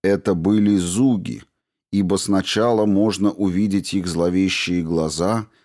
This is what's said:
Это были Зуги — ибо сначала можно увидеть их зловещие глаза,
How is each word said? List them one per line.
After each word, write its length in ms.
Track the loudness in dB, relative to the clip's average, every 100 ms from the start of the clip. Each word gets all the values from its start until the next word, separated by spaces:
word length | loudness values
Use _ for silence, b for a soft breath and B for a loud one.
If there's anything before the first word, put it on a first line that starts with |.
Это 320 | 0 0 0
были 420 | 0 2 2 4 2
Зуги — 640 | 0 0 2 0 -4 -12 -16 _ _ _ _
ибо 240 | -2 0 0
сначала 720 | 0 -2 0 0 2 2 2
можно 440 | 2 2 2 -2
увидеть 640 | 0 -2 0 0 -2 -2
их 140 | -4 -2
зловещие 760 | -2 0 2 0 0 -2 -2
глаза, 640 | -2 -2 -2 -2 -2 -2 -6 _